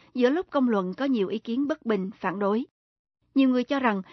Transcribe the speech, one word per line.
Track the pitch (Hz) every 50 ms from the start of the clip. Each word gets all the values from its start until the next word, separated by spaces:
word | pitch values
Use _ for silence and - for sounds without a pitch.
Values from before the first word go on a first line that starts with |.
| _ _ -
giữa | 254 240 247
lúc | 294 359 - -
công | - 277 254 240
luận | 220 196 185 185 180
có | 233 269
nhiều | 285 262 214 190
ý | - - 226
kiến | - 233 233 262 294
bất | 277 311 - -
bình, | 226 214 196 185 196 - -
phản | - - - 202
đối. | 202 196 208 233 302 - _ _ _ _ _ _ _ _ _ _ _ _ -
Nhiều | 269 269 254
người | 254 247 240
cho | - 285 277
rằng | 269 226 202 190 190 -